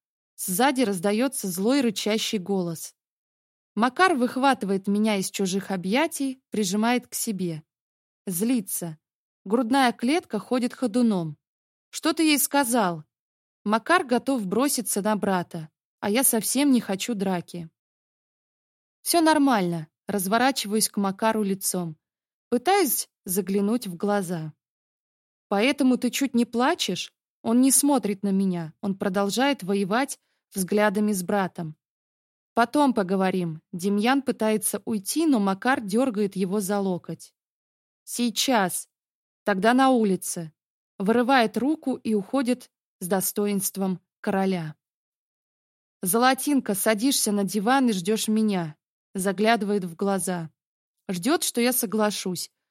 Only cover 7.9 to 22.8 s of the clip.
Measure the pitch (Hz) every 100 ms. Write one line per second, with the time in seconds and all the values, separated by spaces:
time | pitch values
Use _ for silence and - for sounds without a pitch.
7.9 | _ _ _ - 175 226 254 190 - 175
8.9 | 156 _ _ _ _ - 226 233 269 254
9.9 | 233 240 330 359 208 - 247 240 - 254
10.9 | 214 240 196 160 151 _ _ _ _ _
11.9 | - 311 330 311 294 - 285 254 247 190
12.9 | 165 - _ _ _ _ _ 202 226 -
13.9 | 349 294 240 - 269 190 208 285 269 196
14.9 | - 196 214 202 180 170 170 160 _ _
15.9 | _ 208 214 262 226 196 247 285 247 -
16.9 | 190 - 220 196 180 - - 160 _ _
17.9 | _ _ _ _ _ _ _ _ _ _
18.9 | _ - 339 320 311 277 226 180 170 156
19.9 | _ - 202 185 226 254 269 202 214 208
20.9 | - 196 190 220 220 202 190 - 185 170
21.9 | 156 _ _ _ _ - 240 247 403